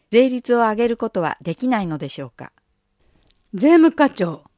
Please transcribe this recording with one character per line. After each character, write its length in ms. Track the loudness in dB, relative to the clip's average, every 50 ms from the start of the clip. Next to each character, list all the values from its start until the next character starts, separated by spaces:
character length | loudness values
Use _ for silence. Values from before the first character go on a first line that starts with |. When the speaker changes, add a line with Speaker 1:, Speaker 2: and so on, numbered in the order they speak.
| _ _
Speaker 1:
税 200 | 2 2 2 2
率 260 | 0 -4 -4 -2 0
を 40 | 0
上 160 | 0 0 0
げ 120 | -2 -2 -2
る 80 | -2
こ 140 | -4 -6 -6
と 120 | -4 -4
は 160 | -4 -4 -6 -6
で 140 | -8 -10 -8
き 120 | -6 -4 -4
な 140 | -4 -4
い 60 | -4 -6
の 100 | -6 -8
で 100 | -10 -12
し 140 | -12 -14
ょ 60 | -16 -16
う 40 |
か？ 220 | -16 -18 -20 -20 _ _ _ _ _ _ _ _ _ _ _ _ _ _ _ _ _ _ _ _ -4
Speaker 2:
税 180 | 0 4 4
務 200 | 6 6 6 4
課 180 | 4 2 0 0
長、 360 | 0 -2 -4 -6 -6 -8 _ _ _